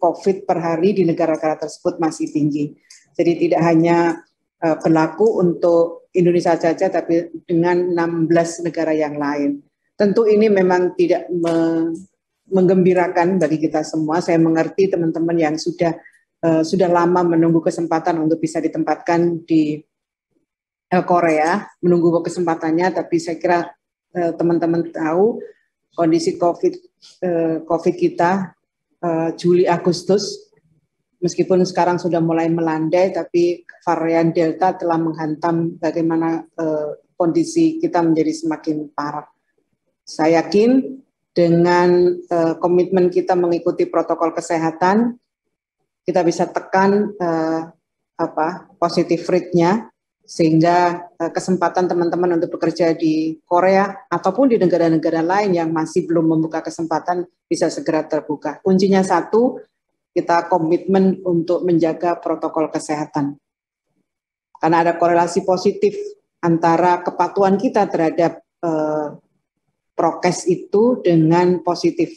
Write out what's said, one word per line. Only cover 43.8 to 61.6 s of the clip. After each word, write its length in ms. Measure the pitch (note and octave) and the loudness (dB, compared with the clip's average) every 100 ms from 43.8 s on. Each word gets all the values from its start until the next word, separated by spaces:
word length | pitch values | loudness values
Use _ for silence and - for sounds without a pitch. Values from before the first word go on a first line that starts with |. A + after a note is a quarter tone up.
| - | -2
protokol 480 | E3 D#3+ D#3+ E3 E3 | -2 -2 -2 -4 -4
kesehatan, 800 | - E3 E3 D#3+ F3+ G#3+ A#3+ A#3+ _ _ _ _ _ _ _ _ | -4 -2 -2 0 2 2 0 -4 _ _ _ _ _ _ _ _
kita 240 | - F3+ E3+ | -4 0 0
bisa 160 | F3 E3+ | 0 -4
tekan, 640 | - - F#3+ G3 G3+ G3 - | -6 -2 2 2 2 -2 -4
eh, 460 | E3+ E3 D#3+ D#3+ E3+ - _ _ _ - | -4 -2 -2 -4 -8 -16 _ _ _ -8
apa, 480 | E3 D#3+ D#3+ F#3 - _ | -6 -4 -4 -6 -14 _
positive 480 | E3+ F3 E3 E3 | -2 0 0 -2
rate-nya, 640 | - F3+ - E3+ E3+ A3 - _ _ _ - | 0 -2 0 2 2 2 -4 _ _ _ -8
sehingga, 800 | - D#3+ D#3+ E3+ F3 F3 E3+ - - | 0 2 4 4 4 2 -2 -10 -8
eh, 160 | E3 | -6
kesempatan 560 | F3+ F#3 F3 E3+ F3+ F3+ | -4 -2 0 0 0 0
teman-teman 480 | F3 E3+ F3 F3+ E3 | 0 0 0 0 0
untuk 240 | E3+ D#3+ | -2 -2
bekerja 320 | E3 E3 E3 | -4 0 0
di 480 | E3 D#3+ D#3 D#3+ D#3+ - | 0 0 0 -4 -8 -2
Korea 480 | F3 F#3 G3 G3 - - | 2 4 4 0 -4 -6
ataupun 400 | F3 F#3+ F#3+ C4+ | -4 -2 2 2
di 80 | G#3+ | 4
negara-negara 640 | F3 E3+ E3+ D#3+ D#3+ E3 | 2 2 2 2 0 -2
lain 320 | E3 G3 G#3 E3+ | 0 0 0 0
yang 160 | D#3+ | 0
masih 320 | D#3+ D#3 F3+ | -2 -2 -4
belum 320 | D#3 E3+ D#3+ D#3+ | -2 0 2 0
membuka 240 | D#3+ E3 | -2 -4
kesempatan 640 | D#3+ E3 D#3+ D#3 F3 F3+ F3 _ - | -8 -8 -4 -4 -2 -6 -8 _ -8
bisa 240 | E3+ E3 | -2 -2
segera 320 | E3 C#3+ D#3 | -2 -4 -4
terbuka. 560 | D#3 D3+ - C#3+ D3+ C#3+ | -2 -4 -4 -8 -8 -4
Kuncinya 400 | F#3+ F#3+ F#3+ F#3+ | 0 2 4 2
satu, 640 | F#3+ F3+ - A3 B3 - - _ _ _ _ | 2 0 0 0 0 -2 -14 _ _ _ _
kita 320 | F3 E3+ E3+ E3 | -4 0 0 0
komitmen 800 | F3+ D#3+ F3 F#3 F#3+ F#3+ F#3 F3+ | 0 0 -2 2 2 2 0 -2
untuk 400 | E3+ E3 F3 | -2 0 -2